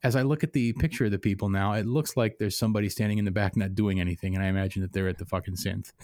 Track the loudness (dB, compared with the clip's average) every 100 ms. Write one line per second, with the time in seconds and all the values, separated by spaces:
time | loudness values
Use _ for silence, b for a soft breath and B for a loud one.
0 | 0 2 2 0 0 0 0 0 -2 0
1 | 0 2 0 0 0 2 2 0 0 0
2 | 0 0 0 0 -4 0 0 2 0 0
3 | 0 2 0 0 0 0 -2 0 2 2
4 | 0 -2 -2 0 2 2 0 -2 -4 -2
5 | -2 -2 -4 -4 -4 -4 -4 -6 -8 -8